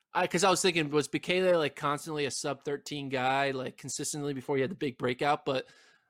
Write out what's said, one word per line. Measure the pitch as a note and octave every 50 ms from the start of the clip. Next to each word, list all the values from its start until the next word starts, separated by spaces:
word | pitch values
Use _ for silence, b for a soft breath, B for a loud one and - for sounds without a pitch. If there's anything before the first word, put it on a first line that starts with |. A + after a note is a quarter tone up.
| _ _ -
I, | - F3+ F3
'cause | - F3 F3
I | G3
was | F3+ E3+
thinking, | - F#3+ E3 E3+ D#3+ D3
was | C#3+ D3+ C#3+ -
Bekele, | - D3+ - - F3+ F#3 F#3 F#3 F3+ E3+
like, | D#3 C#3 -
constantly | - D3+ D3 C#3+ C#3+ - E3 D#3 D3+ C#3+
a | C3
sub | - - - D3 C#3 C3+ -
thirteen | D3+ C#3+ C#3+ - - D#3 D3 C#3 C3+
guy, | C3 C3 B2+ C3 C3+ C3+ C#3 C#3
like, | C3+ C3+ C3 B2 - -
consistently | - C#3 - - D3+ - - D3+ C#3+ C#3+ C#3+
before | C3+ A#2+ - D3
he | C3+
had | C3 B2
the | -
big | C3 D#3+ C#3+ A#2+ -
breakout? | C#3 B2 B2+ B2 D3+ C#3+ D3 D3 -
But | - C3+ C3 - b b b b b b b b b